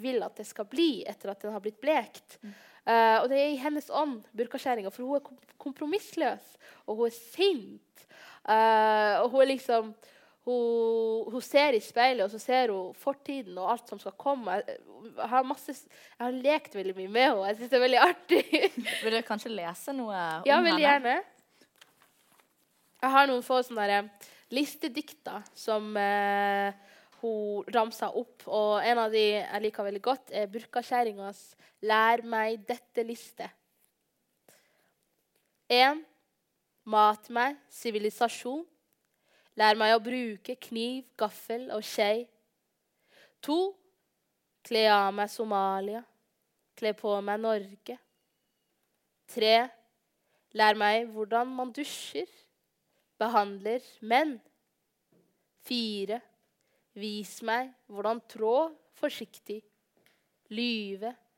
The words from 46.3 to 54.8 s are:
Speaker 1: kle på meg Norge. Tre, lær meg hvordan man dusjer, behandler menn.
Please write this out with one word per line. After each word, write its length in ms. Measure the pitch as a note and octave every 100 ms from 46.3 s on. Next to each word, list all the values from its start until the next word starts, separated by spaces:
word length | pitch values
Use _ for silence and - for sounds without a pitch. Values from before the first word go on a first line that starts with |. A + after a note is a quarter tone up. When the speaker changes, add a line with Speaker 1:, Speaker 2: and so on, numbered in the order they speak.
| _ _ _ _ -
Speaker 1:
kle 160 | G#3+
på 280 | G#3 A3 G3+
meg 200 | G3+ G#3
Norge. 560 | A3 G#3+ G3 G3 - B3 _ _ _ _ _ _ _ _ _ _ _ _ -
Tre, 400 | A#3+ A3 A3+ B3+ - _ _ _ _ _ _ _ G#3+
lær 220 | G#3+ G#3+
meg 320 | G#3 A3 A#3
hvordan 360 | G#3+ G#3 A#3 B3+
man 260 | B3+ B3+
dusjer, 560 | B3+ D4 - - - F4+ _ _ _ _ _ _ _ _ -
behandler 640 | A3 A3+ G3+ G3 G3+ B3 - -
menn. 360 | A3 B3 D#4 A#3 _ _ _ _